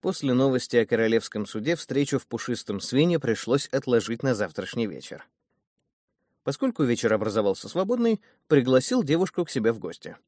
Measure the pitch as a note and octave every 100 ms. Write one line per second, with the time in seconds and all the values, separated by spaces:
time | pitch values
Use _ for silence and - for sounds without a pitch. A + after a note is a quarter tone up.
0 | - - C#3+ B2 C3+ B2+ - A#2+ A2+ A#2
1 | A2+ A2+ - G#2+ G2+ A2 A#2 E3 - C3+
2 | C#3+ C3+ - A#2+ - A#2+ - G2 - B2+
3 | E3+ E3+ A#2+ A2 - C3+ - C3+ B2+ A#2
4 | G#2+ A2+ C3+ A2 F#2+ F2+ F#2 - A2 C#2
5 | - - - _ _ _ _ _ _ _
6 | _ _ _ _ - C#3 C4+ A3+ C3+ A#2
7 | A2+ G#2+ G#2+ G#2 G2+ F#2+ G#2 E3 G3 A#3+
8 | A#3 A3 _ _ _ D3 B2 B2+ - B3+
9 | D3+ D#3+ F#3 - E3+ C3 A2 A2+ E2+ E2
10 | F2 D#2+